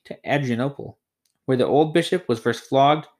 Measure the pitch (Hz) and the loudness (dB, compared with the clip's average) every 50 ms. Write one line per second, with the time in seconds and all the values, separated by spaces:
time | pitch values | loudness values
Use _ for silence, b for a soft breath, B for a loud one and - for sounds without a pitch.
0 | _ - - - - - 127 147 143 127 120 113 127 139 139 - - - - _ | _ -20 -20 -14 -6 -4 -2 -2 -2 -2 -2 -4 -4 -6 -6 -10 -14 -16 -18 _
1 | _ _ _ _ _ _ _ _ _ - 131 123 123 - 107 143 160 160 151 170 | _ _ _ _ _ _ _ _ _ -2 0 0 2 2 2 2 2 2 2 0
2 | 165 - - 180 - - 123 113 - 123 113 - - - 139 135 135 143 151 156 | 0 0 -2 -4 -2 -4 -4 -2 -2 -4 -4 -4 -6 -2 2 4 4 4 4 0
3 | 147 - _ _ | -2 -8 _ _